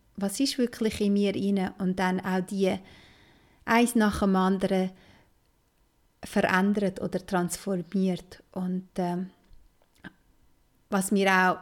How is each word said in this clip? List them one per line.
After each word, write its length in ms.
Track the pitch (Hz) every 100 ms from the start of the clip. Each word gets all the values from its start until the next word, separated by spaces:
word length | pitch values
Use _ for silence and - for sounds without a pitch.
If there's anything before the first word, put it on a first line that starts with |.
| _ -
was 240 | 196 202
ist 180 | 269 -
wirklich 440 | 240 - 220 -
in 100 | 202
mir 240 | 202 202 -
inne 380 | 196 196 190 -
und 220 | 185 185
dann 220 | 185 185
auch 180 | 185 185
die 340 | 185 196 185 190 - - - - - _ _ _ -
eins 300 | 226 240 233
nach 240 | 208 -
dem 140 | 202 185
anderen 540 | 185 190 196 190 185 - - - _ _ _ _ _ _ _ _ _ _
verändert 800 | - 202 196 185 202 208 190 -
oder 240 | 180 180 -
transformiert. 1160 | 180 175 - 196 185 165 196 190 170 - - _
Und, 340 | 185 180 185 185 -
ähm, 340 | 175 175 185 - _ - - _ _ _ - _ _ _ _ _ _ _ -
was 220 | 196 190
mir 180 | 196 190
auch 280 | 185 185 -